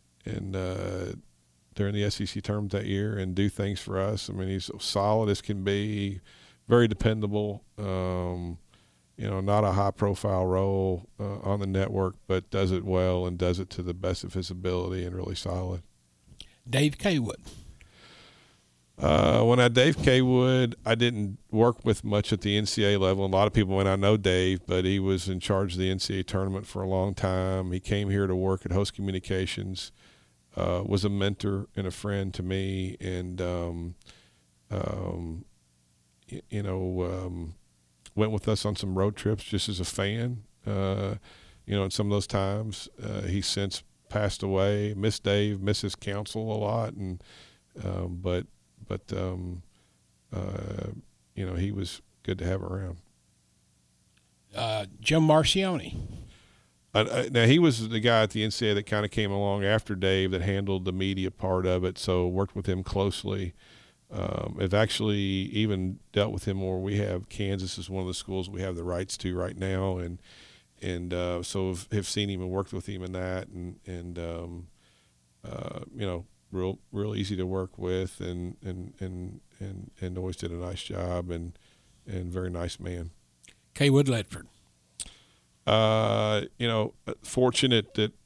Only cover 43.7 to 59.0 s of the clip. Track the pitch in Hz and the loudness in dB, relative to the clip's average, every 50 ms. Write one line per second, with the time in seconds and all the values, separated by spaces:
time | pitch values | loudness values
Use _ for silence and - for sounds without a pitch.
43.7 | - - - - _ _ _ - - 104 104 101 - - 104 98 95 95 98 101 | -4 -6 -12 -16 _ _ _ -4 -2 0 0 0 -2 -2 -2 0 2 2 4 4
44.7 | 104 104 104 104 104 95 104 110 - - - 101 101 104 104 104 104 95 95 104 | 2 2 0 -2 -2 0 0 0 0 0 0 2 4 4 4 2 0 0 0 0
45.7 | 104 - - 95 - - - 101 98 104 104 - - 110 110 110 107 107 104 104 | 0 0 -2 -4 -6 -6 -6 -6 -4 -4 -6 -6 -6 -4 -4 -2 -2 -2 0 0
46.7 | 113 117 113 110 - 104 98 92 90 90 - - - - - - _ _ _ _ | 0 0 -2 -2 -4 -6 -6 -6 -6 -8 -12 -18 -20 -20 -20 -20 _ _ _ _
47.7 | - - 98 95 92 90 90 87 87 87 92 90 90 90 - - _ _ _ _ | -12 -8 -6 -4 -4 -4 -4 -4 -6 -4 -2 -2 0 -2 -2 -6 _ _ _ _
48.7 | _ - - - 95 92 - - 101 92 92 92 92 92 90 90 90 87 - _ | _ -16 -10 -8 -8 -8 -6 -6 -4 -4 -2 -4 -4 -6 -6 -8 -8 -10 -12 _
49.7 | _ _ _ _ _ _ _ _ _ _ _ _ - 92 - - - - - - | _ _ _ _ _ _ _ _ _ _ _ _ -8 -6 -6 -6 -6 -6 -8 -8
50.7 | - - - - - - - - _ _ _ _ _ - 95 90 90 87 95 101 | -8 -6 -8 -8 -10 -12 -14 -20 _ _ _ _ _ -6 -6 -4 -2 -2 -2 -2
51.7 | 101 98 98 - - - - _ _ _ - 101 92 92 85 87 95 95 90 90 | -2 -4 -6 -6 -8 -12 -18 _ _ _ -6 -6 -4 -2 -2 -2 -2 -2 -4 -6
52.7 | 92 95 92 90 85 87 - _ _ _ _ _ _ _ _ _ _ _ _ _ | -6 -6 -6 -8 -10 -12 -16 _ _ _ _ _ _ _ _ _ _ _ _ _
53.7 | _ _ _ _ _ _ _ _ _ _ _ _ _ _ _ _ 101 107 117 113 | _ _ _ _ _ _ _ _ _ _ _ _ _ _ _ _ -6 -4 -2 -2
54.7 | 107 107 101 95 - - - - 156 160 160 156 151 160 - - - 190 190 185 | -2 -2 -4 -6 -10 -6 -2 2 4 6 6 8 6 6 6 4 4 2 2 0
55.7 | 175 131 - - - - - - - - - - - - - _ _ _ _ _ | 0 -2 -4 -6 -8 -8 -10 -10 -12 -14 -14 -16 -20 -20 -20 _ _ _ _ _
56.7 | _ _ _ _ - 104 110 - - - 131 131 135 117 113 120 139 170 170 156 | _ _ _ _ 2 2 2 2 0 -2 0 2 4 6 8 8 8 8 8 6
57.7 | 120 113 113 110 117 110 107 120 117 113 110 101 - 110 107 110 - - 120 107 | 4 2 -2 -4 -2 2 4 4 6 6 4 4 2 0 -2 -2 -2 0 2 2
58.7 | 101 101 101 - 110 104 | 2 2 0 0 0 0